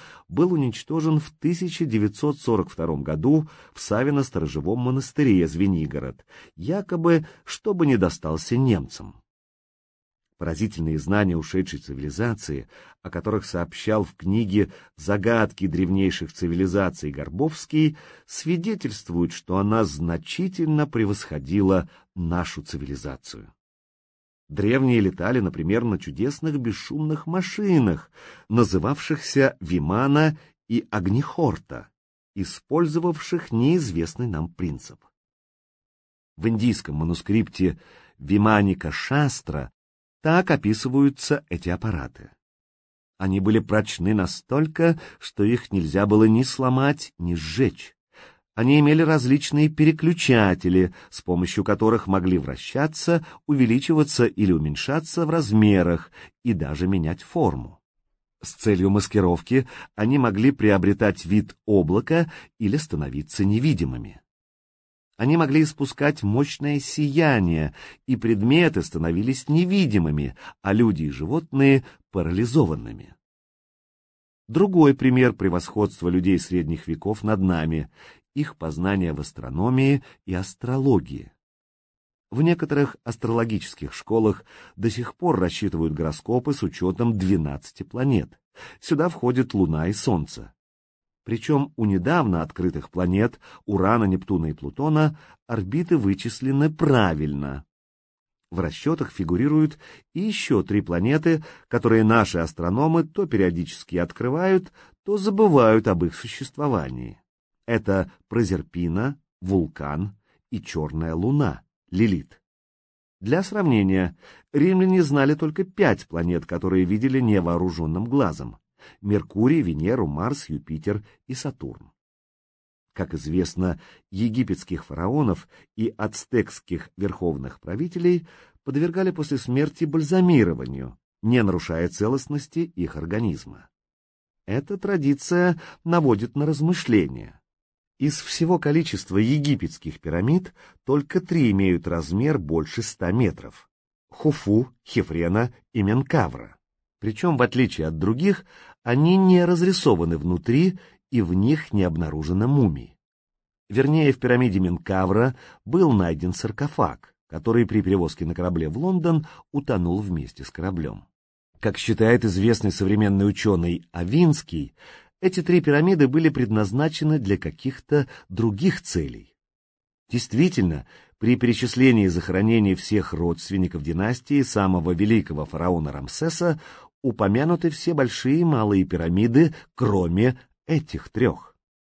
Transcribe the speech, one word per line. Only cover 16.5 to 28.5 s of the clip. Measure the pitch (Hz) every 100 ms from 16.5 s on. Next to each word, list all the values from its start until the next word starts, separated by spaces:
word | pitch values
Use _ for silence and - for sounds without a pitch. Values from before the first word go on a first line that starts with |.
| 85 95 98 92 - 78
Горбовский, | 69 71 82 156 156 - 151 156 151 - - _
свидетельствуют, | - 156 175 185 214 131 104 - 85 87
что | - - 95
она | 101 113
значительно | 101 71 82 82 - - 185 185 160 151 151
превосходила | 117 104 101 - 76 67 95 98 95 80 _ _
нашу | - 85 87 85 -
цивилизацию. | - 80 67 69 71 65 - - 53 _ _ _ _ _ _ _ _ _ _
Древние | 73 101 131 131 120
летали, | 98 - 90 127
например, | 95 - 80 107
на | 117 95
чудесных | - 69 120 143 160 147
бесшумных | 117 95 - 147 156 151 160
машинах, | 180 185 - 208 170 110 80 - _ - -
называвшихся | _